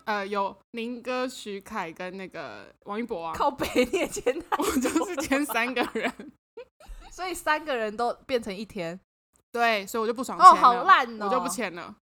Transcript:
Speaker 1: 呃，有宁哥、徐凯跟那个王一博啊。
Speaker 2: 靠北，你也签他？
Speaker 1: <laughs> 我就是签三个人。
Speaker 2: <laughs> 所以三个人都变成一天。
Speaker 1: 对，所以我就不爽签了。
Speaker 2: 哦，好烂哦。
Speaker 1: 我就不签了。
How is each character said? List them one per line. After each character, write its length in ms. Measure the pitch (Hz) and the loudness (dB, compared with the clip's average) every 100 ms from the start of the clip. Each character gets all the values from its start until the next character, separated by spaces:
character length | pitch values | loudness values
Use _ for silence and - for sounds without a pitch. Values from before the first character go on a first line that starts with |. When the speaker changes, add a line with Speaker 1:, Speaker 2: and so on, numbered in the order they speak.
| - | -4
Speaker 1:
呃， 200 | 208 196 | -4 -2
有 300 | 202 196 196 _ | -2 -2 -6 _
宁 320 | 233 226 240 | -8 -8 -8
哥、 260 | 247 254 254 | -6 -4 -4
徐 320 | 262 214 196 | -6 -10 -10
凯 320 | - 214 165 | -8 -8 -6
跟 240 | 165 185 190 | -8 -10 -8
那 100 | 185 | -10
个 480 | 165 135 104 - - - | -10 -10 -12 -16 -16 -8
王 120 | 208 | -6
一 40 | |
博 200 | 240 185 | -4 -4
啊。 120 | 165 | -4
Speaker 2:
靠 160 | - 294 | -2 -2
北， 160 | 156 302 269 - | 0 0 2 2
你 60 | 359 | 0
也 100 | - | -2
签 260 | - - 294 - | -4 -2 -2 -2
他？ 80 | - | -2
Speaker 1:
<laughs> 60 | |
我 20 | |
就 240 | 196 302 254 320 403 | 0 0 2 2 0
是 80 | 311 | -2
签 280 | 220 269 | 0 0
三 300 | 285 226 240 | 0 0 0
个 120 | 240 - | 0 -2
人。 180 | 220 208 - 294 - _ - | -2 -4 -6 -16 -20 _ -20
Speaker 2:
<laughs> 560 | 508 _ - - - | -20 _ -18 -16 -14
所 160 | - 370 | -8 -8
以 60 | |
三 280 | 339 311 302 | -4 0 0
个 140 | 311 247 | 0 -2
人 180 | 214 | -2
都 200 | 214 240 - - | -2 -2 -2 -2
变 160 | 254 | -2
成 100 | 233 | -2
一 120 | 185 | -8
天。 340 | 220 202 165 180 _ _ _ _ _ | -8 -8 -6 -8 _ _ _ _ _
Speaker 1:
对， 340 | 240 233 214 190 | 0 2 2 0
所 120 | 233 | -2
以 20 | |
我 60 | 226 | 0
就 80 | |
不 100 | 240 | -2
爽 140 | 247 180 | -4 8
签 80 | 359 | 10
了。 40 | |
Speaker 2:
哦， 40 | |
好 300 | - 254 240 | 10 8 6
烂 380 | 339 339 240 220 | 6 4 4 -4
哦。 40 | 202 | -2
Speaker 1:
我 40 | |
就 80 | 254 | 0
不 80 | 247 | -2
签 260 | 196 196 | -4 -6
了。 200 | 170 - - | -6 -12 -16